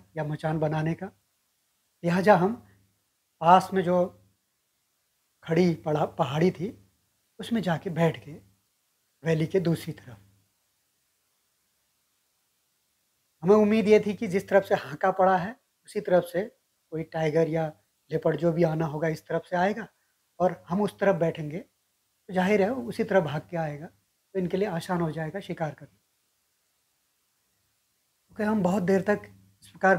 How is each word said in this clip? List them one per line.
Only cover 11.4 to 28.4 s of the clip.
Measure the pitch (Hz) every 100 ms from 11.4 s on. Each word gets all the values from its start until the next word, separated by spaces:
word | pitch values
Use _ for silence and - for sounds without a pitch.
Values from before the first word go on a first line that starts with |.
| _ _ _ _ _ _ _ _ _ _ _ _ _ _ _ _ _ _ _ _
हमें | 160 214
उम्मीद | 208 220 208
ये | 214
थी | 208
कि | 202 220
जिस | 185 -
तरफ | 196 190
से | 190
हाका | 135 151 190
पड़ा | 185 185 185
है | 180 247 _ _ -
उसी | 214
तरफ | 196 175
से | 175 170 226 - _ _ _
कोई | 160 160
टाइगर | 160 160 151 160
या | 160 160 - _ _ -
लेपर्ड | 156 165 147
जो | 170
भी | 160
आना | 165 160 160
होगा | 151 160
इस | 156 -
तरफ | 165 -
से | 180
आएगा | 190 220 190 _ _ _ _ -
और | 175 170 -
हम | 180
उस | 202 -
तरफ | 196 175
बैठेंगे | 165 160 151 160
तो | - _ _ _ _ _ -
जाहिर | 185 185 208
है | 190
उसी | 262 233 190
तरफ | 220 190
भाग | 156 151 -
के | 170
आएगा, | 160 147 165
तो | _ _ _ _ 190
इनके | 175 185
लिए | 190
आसान | 165 - 175
हो | 170
जाएगा | 151 156 180
शिकार | - 175 156
करना। | 151 143 _ _ _ _ _ _ _ _ _ _ _ _ _ _ _ _ _ _ _ _ _ _ _ _
क्योंकि | 180